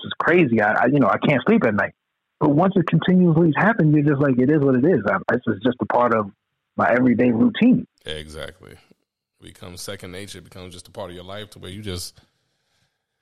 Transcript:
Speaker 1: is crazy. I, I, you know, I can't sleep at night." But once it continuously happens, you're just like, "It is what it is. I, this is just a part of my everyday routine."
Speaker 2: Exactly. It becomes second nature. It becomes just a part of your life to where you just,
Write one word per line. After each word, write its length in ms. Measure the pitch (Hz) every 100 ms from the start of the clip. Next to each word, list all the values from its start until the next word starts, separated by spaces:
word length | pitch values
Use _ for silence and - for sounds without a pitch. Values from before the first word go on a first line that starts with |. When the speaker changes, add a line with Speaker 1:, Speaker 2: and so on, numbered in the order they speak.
Speaker 1:
is 80 | - -
crazy. 420 | - 180 139 110
I, 240 | 104 107
I, 20 | 120
you 140 | 143
know, 80 | 104
I 100 | 107
can't 240 | - 135 -
sleep 180 | 226
at 100 | 123
night." 200 | 104 101 - _ _ _ _
But 120 | 147
once 240 | 143 190 190
it 100 | 165
continuously 640 | 160 - 185 175 156 170 147
happens, 380 | 190 226 156
you're 100 | 151
just 160 | 147 139
like, 180 | 143 123
"It 120 | 127
is 100 | 156
what 140 | 139
it 100 | 123
is. 160 | 156 143 101
I, 100 | 95 -
this 100 | 120 -
is 160 | 98
just 140 | - -
a 60 | 104
part 260 | 123 120
of 160 | 110 101 - _ _ _ -
my 140 | 95
everyday 400 | 120 127 120 123
routine." 560 | 110 240 - 240 214 - _
Speaker 2:
Exactly. 680 | - 78 76 76 71 - 50
It 680 | - _ _ _ _ _ _
becomes 380 | 104 - 92 92
second 320 | - 101 95
nature. 260 | 90 101 92
It 60 |
becomes 300 | 82 95 90
just 140 | 90 -
a 20 |
part 180 | 117 92
of 40 |
your 100 | 87
life 260 | 92 101 104
to 80 | 92
where 100 | 92
you 120 | 98
just, 380 | 101 87 - - _ _ _ _ _ _ _ _ _ _